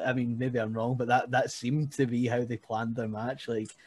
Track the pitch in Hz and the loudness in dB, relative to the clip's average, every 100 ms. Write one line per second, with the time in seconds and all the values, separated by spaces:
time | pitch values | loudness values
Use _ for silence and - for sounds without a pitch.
0 | 127 127 120 117 131 123 110 113 117 127 | 0 0 0 0 0 0 0 0 0 0
1 | 120 127 - 127 123 - 120 151 143 - | 4 4 4 0 0 -2 0 0 0 2
2 | 131 120 120 120 120 113 - 110 113 117 | 2 2 2 0 0 -4 -4 -4 -2 -2
3 | 110 107 120 139 - 113 107 - | -4 -4 -4 -6 -4 -4 -4 -10